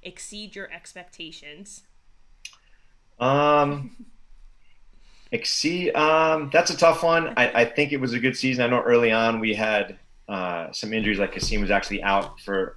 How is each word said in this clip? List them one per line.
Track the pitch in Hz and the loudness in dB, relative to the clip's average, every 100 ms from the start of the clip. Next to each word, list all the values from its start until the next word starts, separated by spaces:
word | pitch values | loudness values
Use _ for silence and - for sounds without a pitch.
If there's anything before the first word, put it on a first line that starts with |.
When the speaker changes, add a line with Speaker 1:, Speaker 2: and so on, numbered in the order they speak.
Speaker 1:
exceed | 180 185 - 208 220 196 | -18 -16 -16 -16 -14 -14
your | 190 | -14
expectations? | 170 - 185 175 - 165 160 147 151 196 - _ _ _ - - - - - _ - - _ _ - | -16 -20 -20 -20 -18 -18 -18 -18 -20 -20 -20 _ _ _ -20 -20 -20 -20 -20 _ -20 -20 _ _ -4
Speaker 2:
Um, | 131 139 147 147 143 143 139 - 240 - - - - - | 0 2 4 4 2 -2 -10 -16 -20 -20 -20 -20 -20 -20
<laughs> | - - - - - - - | -20 -20 -20 -20 -20 -20 -8
exceed, | - - - 151 175 175 | -6 -4 -2 -2 -2 0
um, | - 156 156 160 160 143 | 2 4 4 2 0 2
that's | 156 175 | 2 2
a | 156 | 4
tough | 165 160 | 4 4
one. | 170 165 160 - | 2 2 0 0
I, | 120 117 | 2 2
I | 120 | 2
think | - 147 | 2 -2
it | 143 | -2
was | 127 | -2
a | 120 | 0
good | 127 127 | -2 0
season. | 131 127 | -2 0
I | 120 | 0
know | 123 | 2
early | - 120 117 | 4 4 4
on | 110 113 113 | 4 2 0
we | 110 | -2
had, | 107 110 104 98 - - - - | 0 0 0 -2 -8 -20 -20 -10
uh, | 98 90 85 82 | -6 -4 -4 -8
some | - 107 | -10 -6
injuries, | 113 104 98 | -2 0 0
like | 98 | -2
Kasim | - - 107 | -4 -2 0
was | 101 | 0
actually | 101 - 101 | 0 -2 -4
out | 98 98 90 - | 0 0 -2 -10
for | - 98 92 | -6 -4 -4